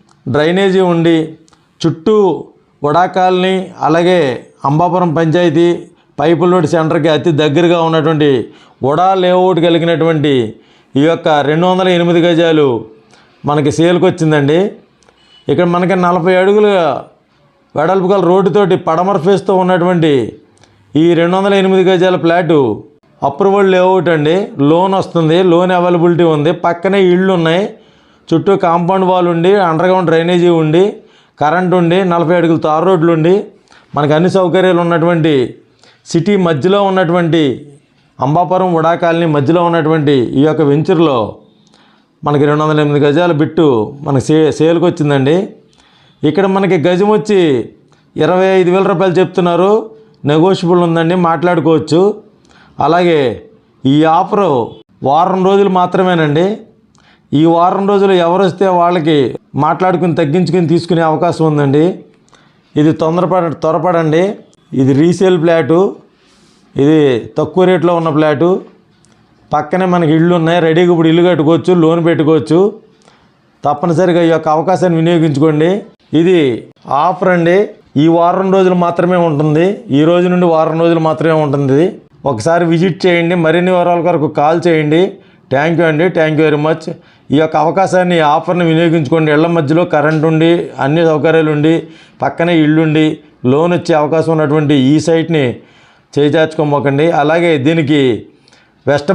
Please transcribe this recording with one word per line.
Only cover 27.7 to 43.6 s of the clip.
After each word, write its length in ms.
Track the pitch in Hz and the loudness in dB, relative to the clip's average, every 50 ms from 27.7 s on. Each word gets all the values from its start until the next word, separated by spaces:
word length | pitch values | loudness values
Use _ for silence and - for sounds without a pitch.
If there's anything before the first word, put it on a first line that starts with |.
| - - _ _ _ _ _ _ _ _ _ - | -8 -14 _ _ _ _ _ _ _ _ _ -2
చుట్టూ 260 | 165 165 - 196 196 185 - | -2 -2 0 0 0 0 0
కాంపౌండ్ 420 | 170 165 175 175 165 190 190 190 180 | 0 0 0 0 0 0 0 0 0
వాల్ 200 | 185 180 180 175 | 0 0 0 0
ఉండి, 220 | 175 165 165 180 196 208 190 170 | 0 0 0 2 2 2 2 0
అండర్‌గ్రౌండ్ 400 | 160 156 170 185 185 185 185 156 | 0 0 0 0 0 0 0 0
డ్రైనేజీ 400 | 160 160 165 170 180 175 170 175 170 165 | 0 0 0 0 0 2 2 2 2 2
ఉండి, 220 | 160 156 151 170 190 214 - - - - _ _ _ _ _ - | 2 2 2 2 2 0 -2 -6 -14 -20 _ _ _ _ _ -4
కరెంట్ 320 | 147 147 156 180 185 180 165 180 | -2 -2 0 0 0 0 0 0
ఉండి, 200 | 175 165 170 185 196 185 175 | 0 0 0 0 0 0 -2
నలభై 220 | 170 170 151 175 175 | -2 0 0 0 0
అడుగుల 200 | 165 165 165 151 160 160 | 0 0 0 0 -2 -2
తారు 180 | 151 156 165 185 | -2 0 0 0
రోడ్లు 220 | 190 175 156 170 170 160 | 0 2 2 0 0 2
ఉండి, 160 | 156 170 185 208 208 - - _ _ _ _ - _ _ - 131 | 2 2 0 0 -2 -6 -14 _ _ _ _ -20 _ _ -6 -4
మనకు 180 | 147 143 151 151 | -2 0 0 0
అన్ని 140 | 165 185 185 190 | 0 0 0 0
సౌకర్యాలు 440 | 185 180 151 185 185 185 180 175 175 | 0 0 0 0 2 2 2 0 0
ఉన్నటువంటి 480 | 170 170 170 156 170 175 165 156 160 151 135 123 - - - _ _ _ _ _ - _ _ _ - | 0 0 0 0 0 0 0 0 0 0 0 0 -2 -6 -12 _ _ _ _ _ -20 _ _ _ -6
సిటీ 240 | - 170 156 202 208 196 185 170 | -4 -2 0 0 0 0 0 0
మధ్యలో 320 | 165 143 123 185 196 202 202 196 | 0 0 0 0 2 2 0 0
ఉన్నటువంటి 520 | 190 190 185 160 170 180 175 165 151 170 156 139 120 - - - - - _ _ _ _ _ _ _ - 127 131 | 0 0 0 0 0 -2 0 0 0 0 0 0 -2 -4 -10 -18 -20 -20 _ _ _ _ _ _ _ -6 -4 -2
అంబాపురం 440 | 151 170 180 151 180 185 185 185 175 160 | 0 0 0 0 0 -2 0 0 0 0
వడా 160 | 156 160 170 - 175 | 0 0 -2 0 -2
కాలనీ 240 | 170 165 165 170 165 151 147 | -2 -2 0 -2 -2 0 0
మధ్యలో 260 | 139 123 165 175 170 170 | 0 0 0 0 0 0
ఉన్నటువంటి 460 | 170 170 156 151 160 160 147 135 147 135 117 - - 131 | 0 0 0 0 0 0 0 0 0 0 0 0 0 0
ఈ 40 | 139 156 | 0 0
యొక్క 120 | 156 156 160 143 | 0 0 0 0
వెంచర్లో 460 | 143 147 156 - 190 156 170 156 139 120 107 95 - - - _ _ _ _ _ _ _ _ _ _ _ _ _ _ _ - 147 | 0 0 0 0 0 0 2 0 0 -2 -2 -4 -8 -14 -20 _ _ _ _ _ _ _ _ _ _ _ _ _ _ _ -6 -4
మనకి 160 | 147 147 143 147 | -2 0 0 0
రెండు 120 | 147 151 151 | 0 0 -2
వందల 140 | 151 156 151 151 | -2 0 0 0
ఎనిమిది 180 | 147 147 147 139 147 | 0 0 0 0 2
గజాల 240 | 143 151 175 175 170 143 156 | 2 2 0 0 0 0 -2
బిట్టు 240 | 131 - - | -2 0 0